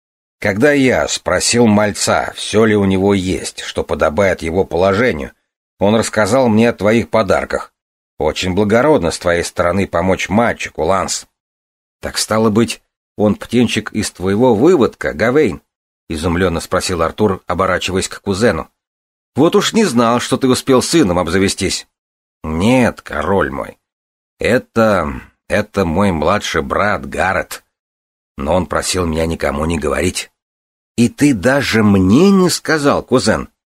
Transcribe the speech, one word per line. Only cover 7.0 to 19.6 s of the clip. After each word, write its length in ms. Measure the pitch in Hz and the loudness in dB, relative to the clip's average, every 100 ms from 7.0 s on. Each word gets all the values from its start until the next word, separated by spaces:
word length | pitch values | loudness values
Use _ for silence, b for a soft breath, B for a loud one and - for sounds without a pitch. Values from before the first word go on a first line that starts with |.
| 95 | 0
подарках. 640 | 110 98 80 62 - - _ _ _ _ - | 0 2 0 0 -6 -8 _ _ _ _ -4
Очень 360 | 78 76 92 | -4 -2 -2
благородно 560 | 90 104 110 139 143 82 | 0 2 2 4 2 0
с 80 | - | -2
твоей 240 | 87 85 | -2 -2
стороны 440 | 82 - 87 95 95 | -2 -2 -2 0 -2
помочь 400 | 85 92 90 - | -2 0 -2 0
мальчику, 540 | 98 117 80 - - | 0 0 -2 -8 -4
Ланс». 420 | 80 95 87 - - _ _ _ _ _ _ _ | -2 -2 -2 -6 -10 _ _ _ _ _ _ _
«Так 180 | - - | -10 -6
стало 320 | - 107 113 | -2 0 2
быть, 320 | 104 113 - _ _ _ - | 2 0 -4 _ _ _ -2
он 180 | 104 | 0
птенчик 580 | 98 - 117 117 110 107 | 0 -2 0 2 0 -6
из 180 | - 98 | -6 -6
твоего 420 | - 90 101 127 | -4 -2 2 2
выводка, 580 | 104 180 185 110 - 71 | 4 4 4 2 0 -6
Гавейн?» 500 | 69 110 135 135 69 _ _ _ _ - | -2 0 2 0 -2 _ _ _ _ -10
изумлённо 520 | 80 87 85 92 80 | -6 -2 0 0 -2
спросил 420 | - 92 - 90 | -4 -4 -2 -2
Артур, 400 | 80 - 107 92 - | -2 0 -2 -2 -4
оборачиваясь 600 | 85 92 87 - 92 90 | -2 0 -2 -2 -4 -4
к 120 | - | -8
кузену. 500 | - 95 117 82 - _ _ _ _ _ _ | -6 0 0 0 -6 _ _ _ _ _ _
«Вот 200 | - 160 | 0 2
уж 160 | 139 | 2